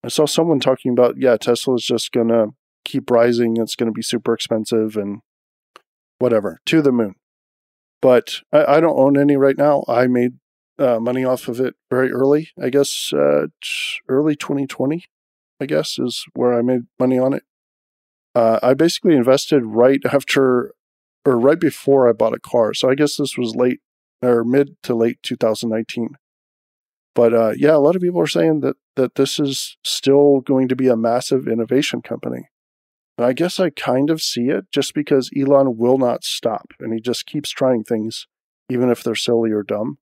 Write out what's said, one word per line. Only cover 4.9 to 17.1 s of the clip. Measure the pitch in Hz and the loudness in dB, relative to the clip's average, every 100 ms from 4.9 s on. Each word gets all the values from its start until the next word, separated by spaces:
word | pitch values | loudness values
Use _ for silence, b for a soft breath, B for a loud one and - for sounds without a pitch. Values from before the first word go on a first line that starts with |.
| 107 | -4
and | 101 101 _ _ _ _ _ - _ _ _ _ | -8 -10 _ _ _ _ _ -20 _ _ _ _
whatever, | 123 110 98 82 - | 0 2 -2 -8 0
to | 165 | 2
the | 143 | 4
moon. | 123 107 92 _ _ _ _ _ _ _ _ | 2 -2 -6 _ _ _ _ _ _ _ _
But | 135 123 - - _ | 4 4 2 -16 _
I, | 147 147 | 2 4
I | 147 | 4
don't | 165 139 | 4 4
own | 135 143 | 4 4
any | 143 139 | 4 4
right | 139 139 | 2 4
now. | 143 143 - | 2 2 0
I | 120 127 | 0 2
made, | 123 123 127 _ _ _ - | 2 0 -4 _ _ _ -2
uh, | 135 117 | 0 0
money | 117 127 | -2 -2
off | 131 127 - | -2 -2 -4
of | 117 | -4
it | 131 - _ | -4 -6 _
very | 127 131 | -2 -2
early, | - 135 147 160 - | 0 2 2 -2 -8
I | 131 | -2
guess, | 139 143 - - | 0 0 -4 -6
uh, | - 73 73 76 _ | 0 2 2 -2 _
t-, | - - - - - | -10 -8 -8 -12 -4
early | 131 151 147 | 0 0 -4
twenty | - 143 135 | -6 -6 -6
twenty, | - 135 170 - _ _ _ _ _ | -4 -4 -4 -10 _ _ _ _ _
I | 139 | -4
guess, | 151 156 - | -2 -4 -6
is | 123 - - | -6 -6 -12
where | - 123 | -2 0
I | 120 | 0
made | 120 127 120 _ | 0 -2 -4 _
money | 127 | 0